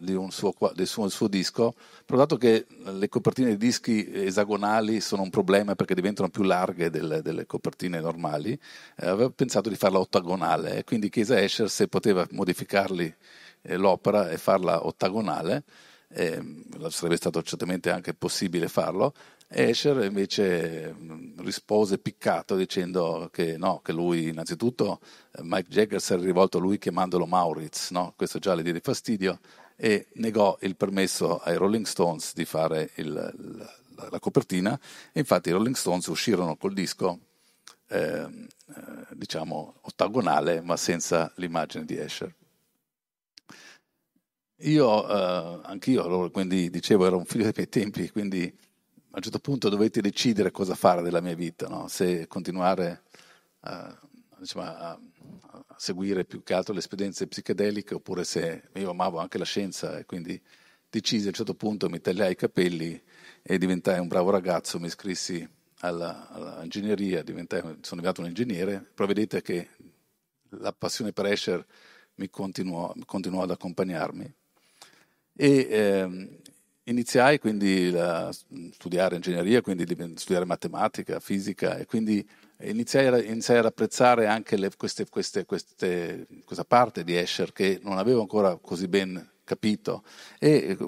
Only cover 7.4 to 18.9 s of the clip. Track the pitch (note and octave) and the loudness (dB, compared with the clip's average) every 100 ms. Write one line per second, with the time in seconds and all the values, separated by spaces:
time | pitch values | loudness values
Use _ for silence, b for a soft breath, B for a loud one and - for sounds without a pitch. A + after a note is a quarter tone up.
7.4 | - - - - F#2 E2+ E2 E2 D#2+ D2+ | -6 -6 -6 -6 -6 -4 -4 -4 -4 -4
8.4 | E2+ D3 B B B B - G2 B2+ - | -4 -6 B B B B 0 2 2 0
9.4 | B2+ G#2+ G#2+ F#2+ G2+ F#2 F#2 G2+ E2+ F#2 | 0 2 0 2 4 4 4 2 2 0
10.4 | E2 D#2+ D#2+ G2+ - A#2 G2+ - G#2 A2+ | 2 0 0 -4 -2 -2 0 0 4 4
11.4 | G2 - G#2 - G2+ F#2+ A2+ F#2 E2 - | 4 2 0 0 0 2 2 2 2 -2
12.4 | F#2 - - G2 G2 F#2 E2 - B B | -2 -2 0 0 2 0 -2 -6 B B
13.4 | B B - F2+ F#2+ F2+ - G#2 F2 D#2+ | B B -6 2 4 4 4 2 2 0
14.4 | - F#2+ F2 E2 E2 - F#2+ G#2+ G2 D2+ | 2 2 4 0 0 -2 0 0 -2 -2
15.4 | E2+ C#3 - B B B B - - - | -2 -2 -6 B B B B -4 -2 -2
16.4 | E2+ D#2 - D#2 D#2+ - E2+ E2 F2+ E2 | -8 -14 -16 -10 -8 -4 0 0 0 -2
17.4 | - F2 F2+ F#2 F2 F2 F2 E2 F2+ - | -4 -6 -4 -2 -2 -2 -4 -6 -4 -2
18.4 | F#2+ E2+ F2+ - D#2+ | -2 -2 -2 0 0